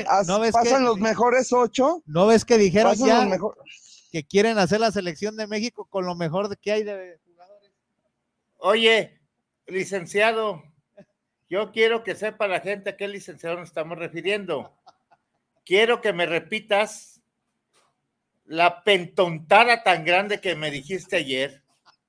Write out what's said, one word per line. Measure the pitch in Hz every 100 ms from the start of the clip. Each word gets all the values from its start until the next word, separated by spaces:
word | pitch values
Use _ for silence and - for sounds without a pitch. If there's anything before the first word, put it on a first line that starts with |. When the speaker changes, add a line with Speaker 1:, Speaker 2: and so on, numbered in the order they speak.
Speaker 1:
que, | 214
Speaker 2:
Haz-, | 190 180
Speaker 1:
no | 202
ves | 226
Speaker 2:
pasan | 226 240 269
Speaker 1:
que, | 247
Speaker 2:
los | 214
mejores | 220 196 240 247 247
ocho. | 247 240 - 269 339 -
Speaker 1:
no | 151 208
ves | 226 -
que | 233
dijeron | 196 190 220
Speaker 2:
Pasan | 208 262
Speaker 1:
ya | 247
Speaker 2:
los | 202
mejor- | 185 208 - - - - - _
Speaker 1:
que | 160 -
quieren | 190 220 220
hacer | 175 208
la | 226
selección | 190 175 160 208 214
de | 214
México | 214 233 - 202
con | 196 180
lo | 175
mejor | 165 175 208
de | 202
que | 202
hay | 214
de | 208 202 185 165 _
jugadores? | 170 180 202 196 _ _ _ _ _ _ _ _ _
Speaker 3:
Oye, | 180 220 226 220 160 _ _ _ _ _ -
licenciado, | 185 180 196 170 202 220 226 214 170 - _ _ _ _ _ _ _ _
yo | 185 214
quiero | 220 226 226
que | 226 170
sepa | 214 214 202
la | 175
gente | 175 202 196
a | 196
qué | 202
licenciado | 202 - 151 170 175
nos | 170
estamos | - 160 170
refiriendo. | 165 165 160 208 185 143 107 _ _ _ _ _ _ _ _ _ -
Quiero | 190 226 233
que | 220
me | 175 170
repitas | 165 165 214 214 202 208 - - _ _ _ _ _ _ _ _ _ _ _ _ _ -
la | 160 175 -
pentontada | - 196 175 - 175 160 160 196 240 226
tan | 196 175 156
grande | 180 202 196
que | 190 156
me | 151
dijiste | 143 143 185 - 185
ayer. | 139 131 139 135 _ _ _ _